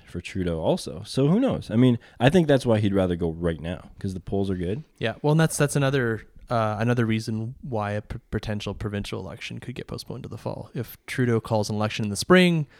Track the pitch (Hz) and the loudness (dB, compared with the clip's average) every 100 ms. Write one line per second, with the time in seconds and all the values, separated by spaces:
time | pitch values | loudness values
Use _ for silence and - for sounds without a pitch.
0 | - 90 - 95 87 80 98 180 - 76 | -12 -12 -8 -4 -2 0 0 0 -4 -12
1 | 107 - 143 208 262 98 - 110 127 117 | -4 0 4 4 2 -2 0 4 4 4
2 | - - 127 180 151 135 120 107 107 98 | -4 2 4 6 4 4 4 4 4 2
3 | 92 85 85 82 85 78 82 87 - - | 2 0 -2 -2 -2 -2 -6 -8 -12 -10
4 | 98 92 - 98 98 92 87 123 - - | -8 -8 -4 -2 -2 -2 -2 -4 -8 -6
5 | 110 - 147 160 160 - 143 147 135 139 | -6 -2 2 4 4 2 0 2 2 2
6 | 117 110 - - - 120 107 104 117 120 | 0 -2 -8 -18 -4 0 0 0 2 2
7 | 113 110 110 110 113 131 156 110 104 104 | 2 0 -2 -4 -6 -10 -6 -4 -2 -4
8 | - 113 - 113 - 104 104 95 107 101 | -6 -14 -6 -6 -4 -6 -6 -6 -6 -6
9 | 98 107 92 - - 113 - 123 - - | -6 -8 -10 -12 -12 -12 -12 -12 -10 -12
10 | - 123 - 107 - - - 143 113 - | -10 -12 -12 -10 -10 -10 -10 -10 -10 -12
11 | - - 120 113 - 110 104 104 107 - | -8 0 2 2 2 0 0 -2 -2 -2
12 | 104 98 - 185 180 160 143 | -4 -2 4 6 6 2 -2